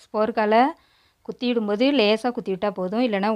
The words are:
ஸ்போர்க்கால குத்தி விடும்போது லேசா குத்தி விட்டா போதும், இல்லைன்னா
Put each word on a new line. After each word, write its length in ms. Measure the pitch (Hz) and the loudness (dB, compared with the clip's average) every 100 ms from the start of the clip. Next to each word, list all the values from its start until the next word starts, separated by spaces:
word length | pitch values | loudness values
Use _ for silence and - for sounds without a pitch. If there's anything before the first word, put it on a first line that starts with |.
ஸ்போர்க்கால 540 | _ 214 220 226 214 220 269 - _ _ _ _ | _ -4 -2 0 2 4 4 0 _ _ _ _
குத்தி 240 | - - 247 | -16 -6 -2
விடும்போது 400 | 233 208 208 262 | -2 -2 0 2
லேசா 360 | 285 208 214 254 | 4 2 2 -2
குத்தி 220 | 240 196 | -6 -6
விட்டா 180 | 185 202 | -4 -4
போதும், 320 | 185 185 214 | -4 -4 -2
இல்லைன்னா 260 | 247 202 208 | -2 0 -2